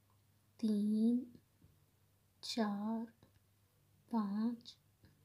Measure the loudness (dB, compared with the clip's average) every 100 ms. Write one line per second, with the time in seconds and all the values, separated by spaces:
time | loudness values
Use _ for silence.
0 | _ _ _ _ _ -4 0 2 2 4
1 | 4 2 0 -12 _ _ -20 _ _ _
2 | _ _ _ _ -6 -2 -2 -2 -4 -6
3 | -8 -14 -20 _ _ _ _ _ _ _
4 | -4 -2 0 -2 -2 -4 -10 -20 _ _
5 | -20 _